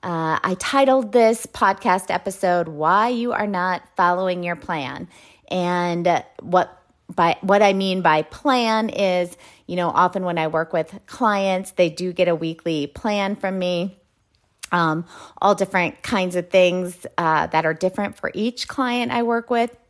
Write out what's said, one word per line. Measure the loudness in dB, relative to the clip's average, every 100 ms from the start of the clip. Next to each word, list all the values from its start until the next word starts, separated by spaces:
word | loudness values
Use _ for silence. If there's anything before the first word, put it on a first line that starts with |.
Uh, | -6 -4 -2 -2
I | -2 -4
titled | 0 2 4 4 4
this | 4 4 2 -6
podcast | 0 0 2 0 0 0
episode, | -4 -4 -4 0 0 0
Why | -2 2 4 2
You | 0 -2
Are | -2 -2
Not | -2 -2 -4 -8 0
Following | 2 2 0 -2
Your | -4
Plan. | -6 -6 -6 -6 -10 -14 -18 -20 _ _
And | -4 0 0 0 0 2 0 -2 -16
what | 0 2 2 -6 _ _ _
by, | 0 0 0
what | 2 4
I | 4
mean | 4 0 0
by | 2 2
plan | 0 -4 0 2 2 0 0
is, | 0 0 0 -2 -6 -20 _ -8
you |
know, | -4 -2
often | 2 2 0
when | -4 -2
I | -2
work | -2 -2
with | -4 -4 -10 _
clients, | -2 0 2 0 -2 -4
they | 0 0
do | 0 -6
get | 0 0
a | 2
weekly | -2 -4 -4 -2 -4
plan | -6 -4 -2 -2
from | -4 -4 -2
me. | -2 -2 -4 -10 _ _ _ _ _ _ -4
Um, | 0 0 0 -6 -16 -20 0
all | 2 2
different | 0 0 -2 -4
kinds | -4 -2 0 -4
of | 2
things, | 4 4 2 -4 -8 -8 -2
uh, | 2 2 2
that | 0 0
are |
different | 0 -2 -2 -6 -6
for | -8
each | -4 -4 -4 -10
client | -4 -2 -2 -2
I | -2
work | 0 -2 -2
with | -2 -2 -4 _